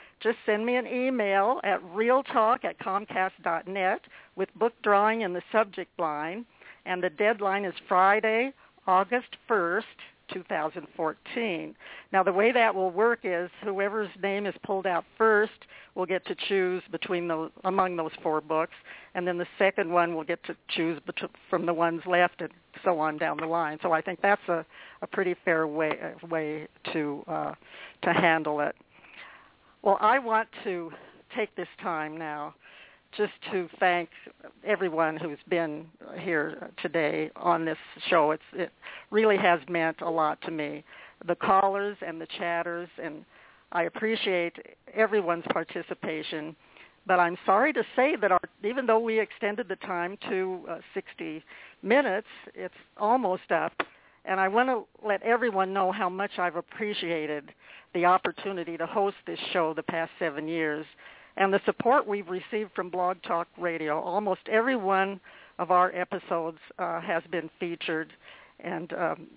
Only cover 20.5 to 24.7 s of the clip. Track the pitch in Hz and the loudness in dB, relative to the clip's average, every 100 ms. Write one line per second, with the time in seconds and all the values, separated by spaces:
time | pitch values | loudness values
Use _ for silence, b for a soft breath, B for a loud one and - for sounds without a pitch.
20.5 | 165 - - 160 156 - - - - - | -12 -8 -2 -2 -2 -8 -10 -10 -12 -4
21.5 | 185 170 165 165 165 180 175 175 - 160 | -2 0 0 0 0 2 4 4 2 -12
22.5 | - _ - 190 165 156 151 160 151 160 | -12 _ -4 0 2 0 -2 -2 -2 -2
23.5 | 170 156 156 175 160 180 180 202 208 - | -2 -2 -2 0 0 0 0 2 2 2
24.5 | 170 170 | -4 -4